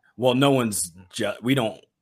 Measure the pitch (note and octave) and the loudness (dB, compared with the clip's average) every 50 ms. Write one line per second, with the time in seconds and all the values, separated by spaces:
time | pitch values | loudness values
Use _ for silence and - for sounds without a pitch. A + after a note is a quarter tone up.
0 | _ _ _ - A2+ B2+ B2 B2+ C#3 C#3+ C#3 C3 A#2+ A2+ G2+ - - F2 D#2+ F2+ | _ _ _ -2 0 2 2 4 4 4 4 2 2 0 -2 -4 -8 -8 -10 -18
1 | - _ - - A2 G2+ G2+ - G#2 A#2+ C3+ C3+ A#2 A2 F#2 - - _ _ _ | -20 _ -8 -6 -6 -6 -6 -4 -2 -2 0 0 0 -4 -6 -8 -20 _ _ _